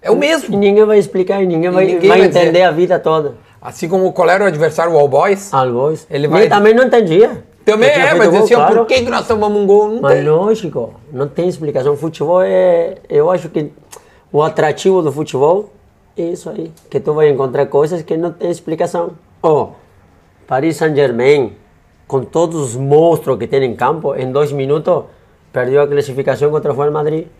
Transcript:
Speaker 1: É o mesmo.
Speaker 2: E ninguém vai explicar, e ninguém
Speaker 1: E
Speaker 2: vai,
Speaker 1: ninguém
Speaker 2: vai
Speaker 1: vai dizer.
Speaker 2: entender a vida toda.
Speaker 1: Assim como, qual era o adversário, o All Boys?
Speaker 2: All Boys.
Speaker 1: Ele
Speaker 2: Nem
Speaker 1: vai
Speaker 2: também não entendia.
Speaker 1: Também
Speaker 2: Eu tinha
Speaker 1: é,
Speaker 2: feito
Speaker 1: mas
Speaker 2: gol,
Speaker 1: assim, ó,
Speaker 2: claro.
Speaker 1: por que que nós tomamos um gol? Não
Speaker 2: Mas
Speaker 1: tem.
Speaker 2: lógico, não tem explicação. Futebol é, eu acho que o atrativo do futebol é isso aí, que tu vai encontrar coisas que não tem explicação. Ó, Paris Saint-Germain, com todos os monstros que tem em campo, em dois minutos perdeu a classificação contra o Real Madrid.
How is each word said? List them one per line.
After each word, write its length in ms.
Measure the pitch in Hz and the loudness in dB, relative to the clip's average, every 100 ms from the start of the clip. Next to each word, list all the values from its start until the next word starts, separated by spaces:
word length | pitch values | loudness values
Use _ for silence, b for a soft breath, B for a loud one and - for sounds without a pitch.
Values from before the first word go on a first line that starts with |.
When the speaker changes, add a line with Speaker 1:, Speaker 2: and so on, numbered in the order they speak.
Speaker 1:
É 80 | - | 0
o 60 | 233 | 0
mesmo. 380 | 294 320 - | 0 -2 -2
Speaker 2:
E 20 | 202 | 0
ninguém 260 | 202 202 | 2 4
vai 140 | 214 214 | 4 2
explicar, 440 | 180 190 180 196 | 0 -2 -2 -2
e 40 | 185 | 0
ninguém 240 | 165 175 | 0 -2
Speaker 1:
E 20 | |
Speaker 2:
vai, 120 | 180 185 | 0 0
Speaker 1:
ninguém 220 | 175 165 | 2 4
Speaker 2:
vai 100 | 185 | 4
Speaker 1:
vai 100 | 190 | 4
dizer. 120 | 160 | 4
Speaker 2:
entender 200 | 165 165 | 2 4
a 80 | 185 | 2
vida 280 | 156 175 175 | 2 0 0
toda. 360 | 160 160 147 120 b b | 0 -2 -2 -10 b b
Speaker 1:
Assim 280 | - - 170 | -20 -10 -4
como, 240 | 190 185 | -2 -2
qual 160 | 160 170 | 0 2
era 140 | 185 | 2
o 20 | 202 | 0
adversário, 460 | 151 160 156 170 | 0 -2 0 0
o 60 | 160 | 2
All 100 | 143 | 2
Boys? 440 | 131 185 196 - | 2 2 0 -2
Speaker 2:
All 200 | 139 131 | -2 -2
Boys. 340 | 120 143 156 - | -2 -2 -4 -8
Speaker 1:
Ele 180 | 139 147 | -4 0
Speaker 2:
Nem 100 | 160 | 2
Speaker 1:
vai 100 | 240 | 4
Speaker 2:
também 260 | 208 208 | 4 4
não 100 | 226 | 4
entendia. 600 | 254 247 196 160 240 233 - _ | 4 2 2 4 2 2 -16 _
Speaker 1:
Também 240 | - 214 247 | -2 2 2
Speaker 2:
Eu 60 | |
tinha 100 | 294 | 2
Speaker 1:
é, 40 | 269 | 2
Speaker 2:
feito 80 | 294 | 2
Speaker 1:
mas 100 | 214 | 2
Speaker 2:
gol, 140 | 185 | 4
Speaker 1:
assim, 100 | 220 | 4
ó, 40 | 240 | 4
Speaker 2:
claro. 180 | 156 226 | 4 2
Speaker 1:
por 100 | 226 | 2
que 160 | 262 | 0
que 80 | 240 | 0
nós 160 | 233 - | -4 -2
tomamos 340 | 220 208 208 | -2 0 0
um 60 | 202 | 2
gol? 220 | 202 214 | 2 2
Não 120 | 226 | -2
Speaker 2:
Mas 120 | 139 143 | 0 0
Speaker 1:
tem. 100 | 147 | 2
Speaker 2:
lógico, 680 | 156 202 220 165 143 113 - - | 0 0 -2 -4 -8 -10 -12 -16
não 140 | 127 143 | -8 -6
tem 220 | - 175 | -4 -4
explicação. 480 | 143 151 131 131 143 | -4 -6 -2 -2 -2
Futebol 440 | 160 160 151 180 | -4 -6 0 0
é, 560 | 190 185 180 170 170 190 - | 2 2 2 2 -2 -8 -4
eu 200 | 151 156 | 0 0
acho 180 | 180 165 | 0 -4
que 240 | 165 151 - _ B B B B | -8 -8 -12 _ B B B B
o 100 | 147 | -2
atrativo 600 | 156 156 156 143 190 185 | -2 0 -2 0 0 0
do 80 | 156 | 0
futebol 600 | 135 151 131 143 185 214 _ _ _ _ - | -4 -6 0 2 0 -2 _ _ _ _ -10
é 60 | |
isso 260 | 170 175 175 | -8 -8 -12
aí, 220 | - 165 - _ | -12 -14 -16 _
que 120 | 143 | -6
tu 120 | 143 | -4
vai 140 | 151 151 | 2 2
encontrar 380 | 135 135 127 139 | 2 -2 -2 0
coisas 360 | 143 151 175 | 0 0 -2
que 140 | 156 160 | -6 -4
não 140 | 170 | -4
tem 200 | 165 175 | -6 -6
explicação. 640 | 170 - 156 175 175 170 165 _ _ | -6 -8 -6 -4 -4 -6 -10 _ _
Ó, 280 | 170 151 104 - _ _ _ _ _ _ _ | 0 0 -2 -10 _ _ _ _ _ _ _
Paris 300 | 135 156 156 | -2 -2 -2
Saint-Germain, 800 | 160 147 139 117 127 147 117 95 _ _ _ _ _ | -2 0 0 2 2 2 0 -8 _ _ _ _ _
com 160 | 135 | -6
todos 380 | 123 160 170 165 | -4 -2 -2 -4
os 160 | 135 117 | -8 -6
monstros 600 | 135 147 165 160 - 123 | 2 4 4 2 -2 -4
que 120 | 117 | -2
tem 160 | 139 | -2
em 100 | 131 | -2
campo, 400 | 110 127 156 151 | -2 -2 -2 -4
em 160 | 131 131 | -6 -4
dois 220 | 131 147 | -2 -2
minutos 500 | 143 135 151 151 165 - b b b _ | -4 -2 -2 0 -2 -4 b b b _
perdeu 300 | 127 123 139 | -6 -2 0
a 60 | 143 | 0
classificação 640 | 143 139 127 139 127 147 | -2 -4 -4 -4 -2 -2
contra 200 | 151 151 | -2 -4
o 40 | 131 | -2
Real 160 | 147 | -2
Madrid. 340 | 151 151 156 165 _ | -2 -4 -4 -8 _